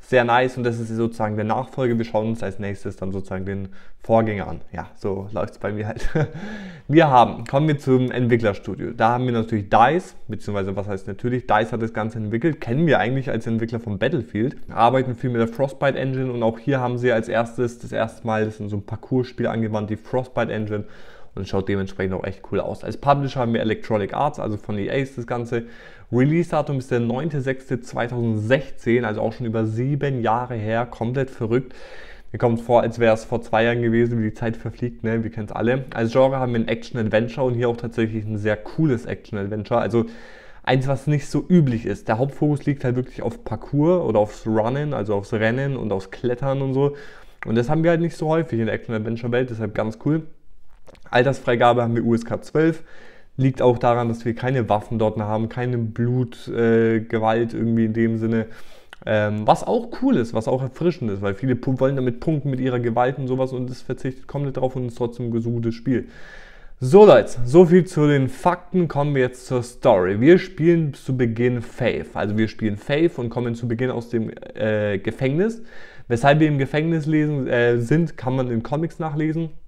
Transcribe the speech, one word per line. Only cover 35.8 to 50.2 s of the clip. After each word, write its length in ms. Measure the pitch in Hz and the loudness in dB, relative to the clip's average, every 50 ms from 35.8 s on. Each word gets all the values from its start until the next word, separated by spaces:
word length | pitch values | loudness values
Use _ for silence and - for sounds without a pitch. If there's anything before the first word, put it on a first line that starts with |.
| 135 - - | -2 -6 -4
Als 180 | - 117 113 | -2 -2 2
Genre 260 | 117 135 131 135 135 135 | 4 4 4 4 4 0
haben 140 | 127 120 | 0 0
wir 80 | 120 113 | 0 0
ein 80 | 110 - | 0 0
Action-Adventure 800 | 117 117 - - - 127 113 107 98 110 117 117 - - 135 127 | -2 -4 -4 -8 -4 -2 -2 2 2 2 2 2 -2 -2 0 0
und 60 | 123 | 0
hier 160 | 117 123 120 | 2 0 0
auch 80 | 117 117 | 0 0
tatsächlich 480 | - 117 - - 113 110 110 110 104 | -4 -6 -2 0 0 0 0 -4 -6
ein 120 | 107 110 104 | -4 -6 -2
sehr 200 | 101 107 107 104 | 0 0 0 0
cooles 480 | - - - - 160 156 127 113 117 | -2 -10 -2 2 2 2 2 0 -2
Action-Adventure. 760 | - 104 - - - - 104 98 101 107 107 104 - 123 120 | -6 -8 -10 -8 -10 -6 -6 -4 -4 -4 -6 -4 0 0 0
Also 280 | 107 101 92 117 113 117 - - - - - - - - - - - | 0 2 2 2 2 0 -4 -16 -18 -18 -20 -20 -20 -20 -20 -12 -2
eins, 220 | - 127 135 131 | 0 2 2 2
was 220 | 135 139 131 - - | 0 -2 -2 0 0
nicht 220 | 147 147 - - | 0 0 0 -2
so 160 | - 147 - - | -4 -4 2 6
üblich 380 | 180 180 156 131 120 113 - | 6 6 6 6 2 0 -2
ist. 240 | - 101 95 - - | -4 -6 -6 -2 -2
Der 80 | 113 113 | 0 0
Hauptfokus 480 | 131 143 139 - - 151 147 143 - | 0 -2 -2 -2 0 0 0 0 0
liegt 180 | - 143 139 - | -2 -2 0 0
halt 140 | 127 123 127 | -2 0 0
wirklich 240 | 127 - - - | -2 -4 -8 -6
auf 240 | - 120 113 - - | -6 -6 -6 -6 -8
Parkour 600 | - 113 104 - - - 143 147 165 180 180 - | -8 -8 -8 -6 -2 0 2 4 4 4 4 2
oder 140 | - 110 107 | 2 4 4
aufs 260 | 104 104 - - - | 4 2 0 -8 -4
Runnen, 480 | 113 110 110 107 113 127 143 147 151 143 | 0 2 2 2 2 0 -2 -2 -2 -2
also 220 | 117 107 104 104 | -4 -2 -2 -2
aufs 160 | 101 101 - | -2 -2 -2
Rennen 460 | - 107 107 110 117 131 139 139 139 120 | -2 0 0 2 0 0 -2 -2 -4 -4
und 160 | 107 107 101 | -2 -2 -4
aufs 180 | 95 95 - | -4 -4 -8
Klettern 500 | - - - 120 123 123 - 139 135 135 | -14 -6 -2 -2 -2 -2 -2 -2 -2 -2
und 120 | 139 135 131 | -2 -2 0
so. 240 | 135 139 143 143 - - - - - - - - - - | 2 2 2 0 -4 -14 -16 -18 -18 -20 -20 -18 -14 -6
Und 100 | - 113 | 0 0
das 140 | 113 120 117 | 0 2 2
haben 160 | 151 160 160 | 2 2 4
wir 60 | 170 | 4
halt 100 | 170 165 | 2 2
nicht 160 | 170 165 - - | 0 -2 -2 -4
so 100 | 165 156 | -2 0
häufig 320 | 156 165 160 160 - 113 | 0 0 0 0 -2 -2
in 60 | 113 | 0
der 100 | 107 107 | 0 -2
Action-Adventure-Welt, 760 | 110 - - 117 110 107 113 113 117 117 120 117 123 131 123 | -4 -4 -4 -4 -4 -2 -4 -4 -4 -4 -2 0 0 0 0
deshalb 240 | 117 107 113 104 101 | -4 -6 -6 -4 -2
ganz 240 | - 107 110 107 - - | -2 -4 -4 -4 -4 -2
cool. 200 | 143 151 160 | 0 0 0